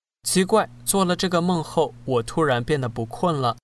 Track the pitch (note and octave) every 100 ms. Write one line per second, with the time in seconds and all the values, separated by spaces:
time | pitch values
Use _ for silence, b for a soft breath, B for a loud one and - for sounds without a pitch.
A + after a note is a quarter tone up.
0 | _ _ - F3+ F#3+ A3 - - - G3
1 | F3+ F3 F#3 F3 F3 F3 D3+ - D3 -
2 | - A#2+ A2+ - D3+ A#2+ B2 D3+ B2 A2+
3 | A2+ - F3+ D3 B2 A2+